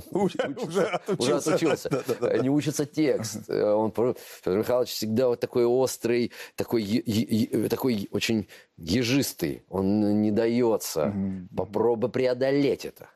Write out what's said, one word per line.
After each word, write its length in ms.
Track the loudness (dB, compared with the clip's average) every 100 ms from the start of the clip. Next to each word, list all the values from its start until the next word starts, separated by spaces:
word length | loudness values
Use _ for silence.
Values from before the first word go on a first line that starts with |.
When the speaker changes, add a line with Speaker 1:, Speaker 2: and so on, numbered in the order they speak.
| -4
Speaker 1:
Уже, 260 | 0 0 0 -4
Speaker 2:
учится. 200 | -4 -4
Speaker 1:
уже 160 | 0 0
отучился. 300 | -2 -4 0
Speaker 2:
Уже 180 | 0 0
отучился. 520 | 2 2 2 0 -2
Speaker 1:
<laughs> 20 |
Да-да-да. 480 | -4 -2 -2 0 0
Speaker 2:
Не 100 | 2
учится 360 | 2 0 -2 -2
текст. 640 | 0 2 2 -2 -8 -4
Э, 220 | 0 2
он 160 | 2 2
про-, 240 | 0 0 -2 -8 -8
Фёдор 160 | -2 0
Михайлович 300 | 2 0 0
всегда 380 | -4 -2 2 2
вот 120 | 0
такой 240 | 0 2 4
острый, 640 | 4 2 0 0 0 0 -6 -14 -8
такой 260 | -2 -2
е-, 200 | 0 -2
е-, 600 | 0 0 2 0 0 0
е-, 40 | -2
такой 400 | 0 0 -2 -2
очень 360 | -4 0 0 -2 -10 -20 -12
ежистый. 840 | -2 0 2 0 0 -2 -4 -6 -6
Он 540 | -2 2 2 2 2
не 80 | 2
даётся. 760 | 2 2 2 2 2 -2 -2 -2
Speaker 1:
Мгм. 400 | -2 -4 -6 -8 -6
Speaker 2:
Попробуй 540 | -4 0 2 2 -2
преодолеть 760 | 0 0 0 0 2 2 0 -6
это. 220 | -14 -20